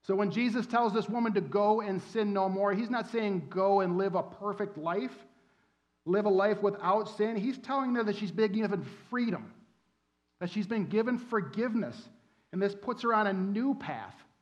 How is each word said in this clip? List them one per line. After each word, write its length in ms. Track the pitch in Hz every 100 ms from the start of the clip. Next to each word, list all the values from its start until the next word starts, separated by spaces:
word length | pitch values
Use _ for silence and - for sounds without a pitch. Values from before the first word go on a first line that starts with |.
| -
So 100 | 196
when 140 | 202
Jesus 380 | 170 247 233 233
tells 260 | 233 233
this 160 | 214 196
woman 240 | 233 233
to 80 | 202
go 400 | 156 196 208 220
and 180 | 208 190
sin 320 | - 226 208
no 160 | 202 190
more, 260 | 190 202
he's 180 | 202 226
not 180 | 240 -
saying 380 | 233 214 185 139
go 300 | 180 196 196
and 180 | 185 175
live 160 | 196
a 80 | 180
perfect 560 | - - 202 196 202 156
life, 380 | 160 185 254 - - _ _ _ _ _ _ _ -
live 200 | 190 208
a 40 |
life 320 | 190 202 208
without 480 | 202 196 165 208 214 -
sin. 180 | 214 226
He's 220 | 226 262
telling 380 | - 269 254 240
her 80 |
that 120 | 214 208
she's 160 | 208
being 200 | 170 214
given 320 | 208 208 196 135 - -
freedom, 420 | 247 233 175 - - _ _ _ _ _ _ _ _
that 120 | 175
she's 160 | 208 196
been 180 | 226 156
given 320 | 208 226 247
forgiveness, 800 | - 226 151 190 240 220 139 110 - - _ _ _
and 80 | 180
this 140 | 196 202
puts 260 | - 240
her 140 | 233 220
on 100 | 202
a 80 |
new 400 | 190 190 202 269
path. 400 | 262 - 123 95 - - _